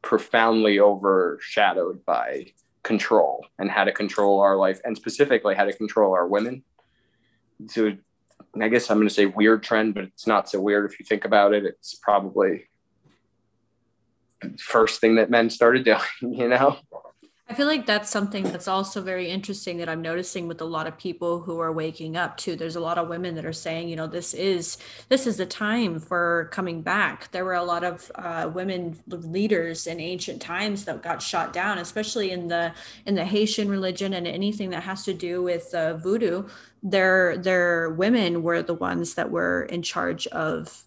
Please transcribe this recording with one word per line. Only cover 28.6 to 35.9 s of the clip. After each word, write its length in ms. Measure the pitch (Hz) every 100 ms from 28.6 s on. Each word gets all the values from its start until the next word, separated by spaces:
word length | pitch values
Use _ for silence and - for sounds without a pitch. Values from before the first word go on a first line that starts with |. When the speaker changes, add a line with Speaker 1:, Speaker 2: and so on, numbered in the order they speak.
| 185 180 170 160 -
Speaker 2:
leaders 800 | 175 165 180 214 190 165 160 -
in 120 | 170
ancient 440 | 160 180 - -
times 420 | - 180 208 202 190
that 160 | -
got 220 | 170 151
shot 280 | - 175 -
down, 280 | 175 196 190
especially 500 | 170 214 214 233 196
in 200 | 180 170
the, 220 | 170 170 - - - -
in 80 | 196
the 100 | 180
Haitian 420 | 208 214 220 202
religion 460 | 196 185 185 196
and 140 | 185 175
anything 420 | 180 202 214 190
that 140 | 165
has 200 | 190 196 -
to 80 | 175
do 260 | 180 180
with, 320 | 180 170 165
uh, 220 | 175 160